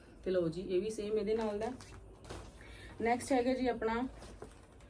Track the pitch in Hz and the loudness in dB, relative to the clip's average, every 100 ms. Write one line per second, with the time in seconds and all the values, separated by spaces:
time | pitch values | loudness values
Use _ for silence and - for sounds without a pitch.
0 | - - 190 185 170 165 190 185 214 220 | -20 -8 0 2 2 0 0 2 2 -2
1 | 208 214 202 220 220 202 226 269 - - | 0 2 2 2 2 0 -2 -6 -12 -16
2 | - - - - - - - - - - | -18 -18 -12 -12 -12 -16 -16 -14 -12 -2
3 | 220 247 - 262 240 254 254 226 220 226 | 2 2 4 4 4 4 2 2 2 2
4 | 262 - - - - - - - - | 0 -6 -16 -16 -16 -18 -20 -20 -20